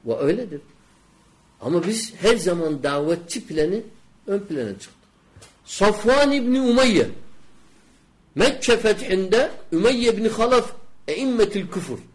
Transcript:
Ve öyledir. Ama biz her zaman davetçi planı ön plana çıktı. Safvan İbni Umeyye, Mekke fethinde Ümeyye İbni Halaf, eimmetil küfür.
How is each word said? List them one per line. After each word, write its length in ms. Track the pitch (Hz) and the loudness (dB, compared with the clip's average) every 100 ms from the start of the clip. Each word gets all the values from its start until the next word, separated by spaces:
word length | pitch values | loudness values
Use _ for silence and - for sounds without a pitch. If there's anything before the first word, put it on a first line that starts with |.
| 113 | -4
Ve 120 | 113 | -2
öyledir. 420 | 139 214 226 143 - _ _ _ _ _ _ _ _ _ | 0 -2 -6 -14 -16 _ _ _ _ _ _ _ _ _
Ama 260 | 123 175 175 | -2 0 0
biz 280 | 220 - | -4 -8
her 220 | - 196 226 | 0 2 2
zaman 460 | 175 170 160 147 | 0 -2 -2 -2
davetçi 640 | 143 143 151 170 - 233 - | -2 -2 0 -2 -4 -12 -6
planı 340 | - - 208 - - _ _ - | -2 -2 -2 -8 -20 _ _ -6
ön 120 | 202 | -6
plana 340 | 202 151 110 | -4 -6 -6
çıktı. 340 | 98 - _ _ _ _ - - _ | -8 -16 _ _ _ _ -20 -20 _
Safvan 680 | - - 202 214 220 269 285 | -16 0 2 2 2 4 4
İbni 280 | 285 240 262 | 2 0 2
Umeyye, 480 | 254 240 254 175 - - - - - - _ _ _ _ _ _ _ | 4 4 4 4 0 -6 -16 -20 -20 -20 _ _ _ _ _ _ _
Mekke 420 | 143 247 269 - 226 | 0 0 2 0 2
fethinde 760 | 220 208 - 190 185 220 294 - - | 2 0 0 -2 2 2 2 -4 -4
Ümeyye 400 | 165 220 247 233 | 0 2 2 0
İbni 160 | 202 220 | 2 -2
Halaf, 440 | 220 240 247 - - - - - | 0 2 2 0 -12 -16 -14 -8
eimmetil 600 | 165 269 233 196 202 180 | -4 -2 2 2 0 -6
küfür. 300 | 190 135 113 - | -8 -8 -12 -14